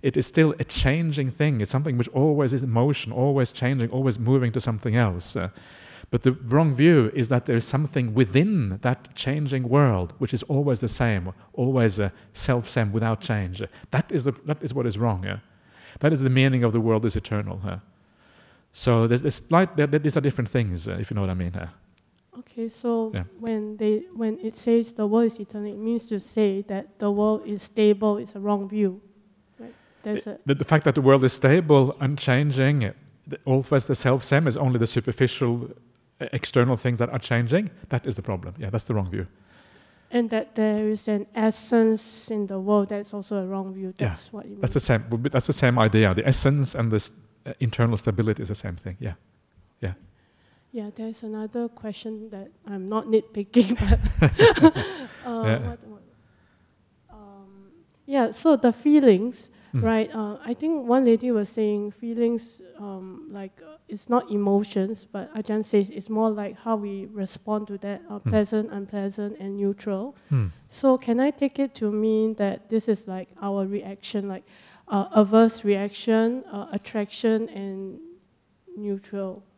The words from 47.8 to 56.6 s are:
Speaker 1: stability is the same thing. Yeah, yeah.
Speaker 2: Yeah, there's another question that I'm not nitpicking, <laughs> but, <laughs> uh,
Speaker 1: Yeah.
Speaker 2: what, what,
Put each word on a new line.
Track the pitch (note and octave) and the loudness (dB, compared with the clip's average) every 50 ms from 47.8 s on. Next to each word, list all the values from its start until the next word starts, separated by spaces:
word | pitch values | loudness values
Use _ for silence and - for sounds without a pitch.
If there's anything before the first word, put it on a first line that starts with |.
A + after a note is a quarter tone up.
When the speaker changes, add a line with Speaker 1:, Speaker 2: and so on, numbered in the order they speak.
| A#2+ A#2 A#2 | 2 2 2
Speaker 1:
stability | G2+ - B2 G2+ F2+ A2 A2 G#2 - | 0 -2 -2 0 0 0 0 0 -2
is | F#2+ E2+ | -4 -8
the | G#2 | -8
same | - - G2+ F2 | -8 -8 -10 -10
thing. | F2 - F#2+ F#2 - | -10 -12 -14 -12 -8
Yeah, | A#2 G#2+ E2+ _ _ _ _ _ _ _ _ _ _ _ _ _ | -10 -10 -10 _ _ _ _ _ _ _ _ _ _ _ _ _
yeah. | - F#2+ F2+ - - - _ _ _ _ _ _ _ _ _ _ _ _ | -8 -8 -8 -10 -16 -20 _ _ _ _ _ _ _ _ _ _ _ _
Speaker 2:
Yeah, | - A#3 G#3 G#3 G#3+ | -12 -10 -10 -10 -10
there's | - A3 A3+ A3+ - - | -10 -10 -10 -10 -12 -12
another | A3 G#3+ G#3+ G#3+ G#3+ A3 A#3+ A#3+ | -10 -10 -8 -10 -8 -6 -6 -6
question | A#3 A#3 - - G#3+ G#3 - - A3+ A3 G#3+ A3 A3 | -6 -8 -10 -12 -12 -12 -10 -10 -12 -12 -12 -14 -14
that | G#3 F#3+ G3 - _ _ _ | -14 -16 -16 -18 _ _ _
I'm | - G3+ F#3+ F#3 F#3+ | -10 -10 -8 -6 -4
not | G#3+ A3 G#3+ | -4 -4 -2
nitpicking, | A3 A3 A3 G#3+ - - G#3 G3+ - - A#3+ G#3+ F#3+ A#3+ - | 2 2 2 2 0 -8 -8 -8 2 4 4 4 4 2 -2
<laughs> | |
but, | G#3+ G3 - - - - - - E3 C#3 - - G#4+ A#4 - - - D#4+ D#4 | 4 4 4 4 4 -2 2 4 4 4 6 8 8 8 8 10 8 6 6
<laughs> | F4+ - F#4+ F#4+ E4 C4+ - - - - | 6 -6 -6 -8 -10 -12 -14 -16 -12 -10
uh, | B3+ A#3 A3+ A3 | -8 -4 -2 0
Speaker 1:
Yeah. | A2 A2 - A#2+ G2 | 0 0 0 -2 -6
Speaker 2:
what, | - - - | -8 -10 -16
what, | A3 G#3+ G3+ - _ _ _ _ _ _ _ _ _ _ _ | -20 -20 -20 -20 _ _ _ _ _ _ _ _ _ _ _